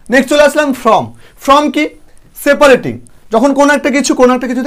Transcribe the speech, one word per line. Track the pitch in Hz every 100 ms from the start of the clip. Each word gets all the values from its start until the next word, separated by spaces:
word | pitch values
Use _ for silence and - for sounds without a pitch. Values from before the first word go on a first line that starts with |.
| -
Next | 247 262
চলে | 294 294
আসলাম | 302 302 254
from। | 226 196 113 - - _ -
From | 269 285 294
কি? | 302 - - - _ -
separating, | 294 285 285 233 131 117 - - -
যখন | 247 269 269
কোনো | 277 285
একটা | 285 269
কিছু, | - 302
কোনো | 247 247
একটা | 254
কিছু | 254